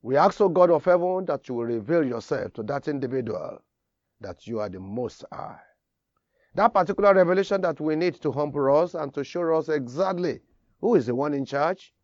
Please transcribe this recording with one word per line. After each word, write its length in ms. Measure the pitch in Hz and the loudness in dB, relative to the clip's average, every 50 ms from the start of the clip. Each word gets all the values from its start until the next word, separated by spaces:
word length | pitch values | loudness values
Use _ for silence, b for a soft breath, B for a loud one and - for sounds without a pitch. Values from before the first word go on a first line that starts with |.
We 140 | - 117 131 | -4 0 2
ask, 240 | 143 170 202 - - | 4 4 4 4 2
O 80 | 208 196 | 0 2
God 220 | 160 180 180 170 | 6 6 6 6
of 140 | 170 151 - | 6 2 4
heaven, 400 | 180 175 175 175 180 185 185 190 | 2 2 4 2 0 -2 -2 -2
that 220 | - 147 135 _ - | -4 -6 -6 _ -8
you 60 | 127 | -6
will 100 | 117 117 | -4 -4
reveal 400 | 117 120 113 101 113 170 170 151 | -4 -4 -4 -2 0 0 2 2
yourself 480 | 127 120 113 107 - 147 123 - 104 _ | 0 -4 -6 -4 -4 -4 -4 -4 -8 _
to 80 | - 107 | -8 -6
that 240 | 107 139 143 - 156 | -6 -6 -6 -4 -6
individual, 680 | 147 139 135 127 127 131 120 110 101 87 78 - - - _ _ _ _ _ _ _ _ _ _ _ _ | -6 -4 -6 -4 -4 -4 -4 -4 -6 -6 -8 -10 -12 -14 _ _ _ _ _ _ _ _ _ _ _ _
that 260 | - 95 87 _ - | -14 -14 -14 _ -12
you 140 | 107 117 110 | -8 -6 -6
are 80 | 104 101 | -6 -6
the 120 | 90 95 | -8 -12
Most 440 | 95 95 104 123 123 101 - - - - | -12 -10 -8 -6 -6 -6 -8 -12 -18 -16
High. 280 | - - - 78 78 - - _ _ _ _ _ _ _ _ _ _ _ _ _ _ _ _ _ _ | -14 -12 -12 -14 -16 -18 -20 _ _ _ _ _ _ _ _ _ _ _ _ _ _ _ _ _ _
That 180 | - 208 226 - | 2 2 4 4
particular 400 | 202 180 151 196 - 202 202 196 | 2 2 2 0 4 4 6 6
revelation 480 | 185 180 165 185 190 196 - 202 190 | 6 6 4 4 0 0 0 -2 0
that 180 | 185 170 156 - | 0 -2 -2 -2
we 160 | 151 156 156 | -2 -2 0
need 240 | 156 175 180 - - | 0 0 -2 -2 -2
to 120 | - 151 | -4 -4
humble 440 | 120 143 147 147 135 147 135 135 139 | -2 -2 -4 -4 -2 0 2 4 4
us 180 | 151 175 170 - | 4 2 0 -4
and 200 | 165 151 139 139 | -8 -8 -6 -6
to 100 | 147 139 | -8 -8
show 300 | - - 175 170 160 160 | -6 -4 -4 0 0 0
us 160 | 160 151 160 | 0 0 -2
exactly 680 | 156 147 131 120 123 151 190 185 190 175 180 160 123 - _ _ _ _ _ _ _ _ | -4 -4 -4 -6 -4 -4 -2 -2 -2 -2 -4 -4 -6 -8 _ _ _ _ _ _ _ _
who 160 | - 220 240 | 0 2 2
is 100 | 175 117 | 2 2
the 80 | 113 120 | 0 -2
one 180 | 123 143 151 | -2 -2 -2
in 140 | 147 139 135 | -2 -4 -4
charge 480 | - 139 139 147 165 190 - - _ _ _ | -4 -2 -2 0 -2 -2 -6 -10 _ _ _